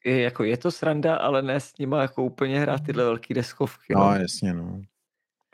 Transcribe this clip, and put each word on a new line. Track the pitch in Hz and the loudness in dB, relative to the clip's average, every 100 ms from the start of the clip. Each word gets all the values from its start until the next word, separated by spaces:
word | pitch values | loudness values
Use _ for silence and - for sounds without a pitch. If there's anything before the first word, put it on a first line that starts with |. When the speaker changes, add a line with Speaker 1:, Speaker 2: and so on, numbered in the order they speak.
Speaker 1:
je, | - 131 | 0 2
jako | 120 - | 2 0
je | 107 120 | 0 0
to | 175 | -2
sranda, | - 160 151 160 160 | -2 0 2 2 2
ale | 139 135 | 2 2
ne | 135 135 | 0 -2
s | - - | -4 -6
nima | 135 147 | -2 0
jako | 135 - | 0 -2
úplně | 127 - 135 139 | -4 -2 0 0
hrát | 143 139 151 | 0 0 -2
tyhle | 147 | 0
velký | 120 117 - | 0 0 -2
deskovky, | 131 120 - 123 - - | -4 -4 -4 -6 -6 0
Speaker 2:
No, | 98 | 4
Speaker 1:
no. | 98 98 | 4 4
Speaker 2:
jasně, | 90 - 98 | -2 -4 -4
no. | 85 87 95 98 _ _ _ _ _ _ | -4 -6 -10 -14 _ _ _ _ _ _